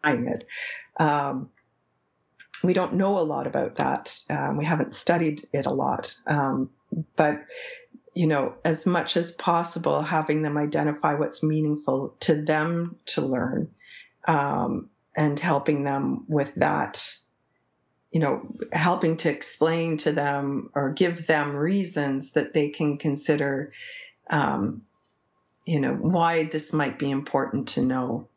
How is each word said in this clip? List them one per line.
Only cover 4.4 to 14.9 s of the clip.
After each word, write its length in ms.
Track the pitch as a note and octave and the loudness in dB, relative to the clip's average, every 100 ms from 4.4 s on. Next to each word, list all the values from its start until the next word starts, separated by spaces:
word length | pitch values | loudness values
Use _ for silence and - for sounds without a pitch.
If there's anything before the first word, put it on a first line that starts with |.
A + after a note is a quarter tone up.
| C#3 C#3+ | -2 0
we 80 | |
haven't 300 | D3+ D#3+ - | 0 0 0
studied 480 | - - F3 D#3+ D3+ - | -2 2 2 2 -2 -4
it 140 | C#3+ C3+ | -2 0
a 60 | |
lot. 440 | C3+ C#3 - - - | 0 0 -2 -4 -8
Um, 460 | - D3 C3+ C3 C3 _ _ - D#3 - | -2 0 2 0 -4 _ _ -6 -6 0
but, 260 | D3+ D3 - - - - - - _ | 2 0 -8 -16 -16 -16 -20 -20 _
you 140 | - D#3+ | 0 2
know, 260 | D3 C3 - | 4 0 -2
as 220 | D#3+ D#3+ F#3+ | -2 0 2
much 300 | F3 - - | 2 2 0
as 160 | E3+ | 0
possible, 680 | - - E3+ E3+ E3+ D#3 C#3+ | -2 2 2 2 -2 0 0
having 400 | D3+ D#3+ D#3 D3+ | 2 0 2 0
them 140 | D#3 D3 | 2 0
identify 580 | D3 D3+ D3+ D3 D#3+ | 0 2 0 2 0
what's 280 | D3 D#3 - | 0 -2 0
meaningful 760 | D#3 D#3 D3+ D3 - C3+ - - | 0 2 2 0 0 -2 -2 -4
to 200 | - D3 | 2 2
them 520 | D3+ D3+ D#3+ E3+ E3+ - - | 4 0 2 0 -2 -6 -4
to 160 | - | -2
learn, 480 | C#3+ B2+ - - D#3 _ - - - _ - | 0 0 0 -2 -4 _ -20 -20 -20 _ 0
um, 600 | D3+ C#3+ C#3+ C3 - - | 2 2 0 -2 -4 -8